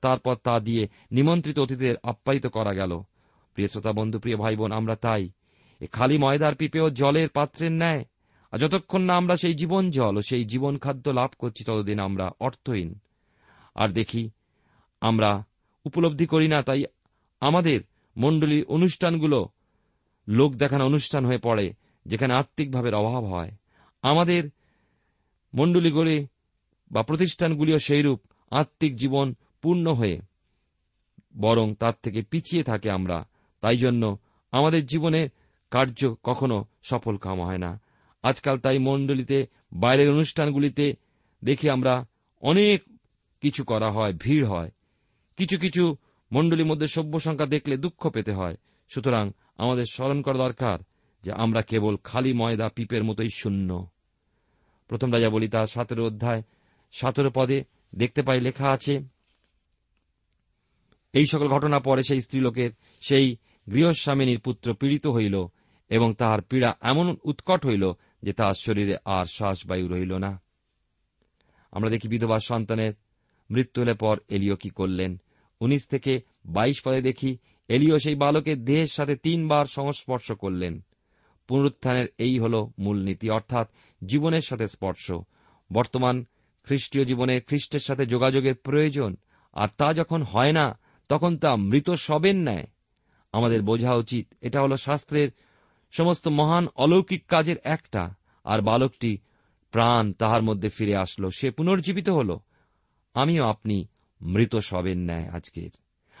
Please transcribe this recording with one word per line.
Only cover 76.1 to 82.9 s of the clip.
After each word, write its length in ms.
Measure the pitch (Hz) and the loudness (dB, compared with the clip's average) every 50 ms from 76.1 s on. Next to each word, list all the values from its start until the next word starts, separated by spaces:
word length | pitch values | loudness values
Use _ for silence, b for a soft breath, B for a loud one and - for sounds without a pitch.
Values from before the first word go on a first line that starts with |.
| 131 127 - _ _ _ _ | -2 -2 -4 _ _ _ _
বাইশ 360 | - 82 101 113 131 139 - - | -4 0 2 2 2 0 -2 -2
পদে 180 | 131 131 131 | -2 -2 0
দেখি 360 | 127 131 120 - 139 135 127 - _ _ _ _ _ - | 0 -2 -2 -2 -4 -4 -4 -6 _ _ _ _ _ 0
এলিও 300 | 113 131 147 160 156 151 | 2 4 6 6 4 4
সেই 160 | 123 156 147 | 2 0 0
বালকের 500 | 139 143 143 147 156 135 156 151 127 113 | 2 2 2 2 2 0 -2 -4 -2 0
দেহের 220 | 127 143 160 160 | 0 2 2 2
সাথে 300 | 143 - - 143 143 143 | 0 -2 -4 -2 -2 -4
তিনবার 500 | 123 - 160 170 170 160 156 151 147 143 | -2 -2 -2 0 0 0 2 2 2 2
সংস্পর্শ 640 | 131 - 143 139 135 143 - - - 127 120 - - | 0 -4 -4 -4 -4 -6 -6 -6 -6 -6 -6 -4 -8
করলেন। 520 | 113 - - 98 92 90 90 87 82 - - _ _ _ _ _ _ _ _ _ _ _ _ - | -8 -6 -4 -4 -4 -4 -4 -6 -6 -10 -14 _ _ _ _ _ _ _ _ _ _ _ _ -2
পুনরুত্থানের 580 | 127 139 139 139 - _ - 131 123 127 123 - - - | 0 2 2 2 -2 _ -2 0 0 0 0 -2 -4 -4
এই 200 | 120 127 131 123 | -2 0 0 0
হল 280 | 113 113 113 110 107 117 - - | 0 0 0 0 -2 -4 -8 -6
মূলনীতি, 520 | 98 101 | -4 -2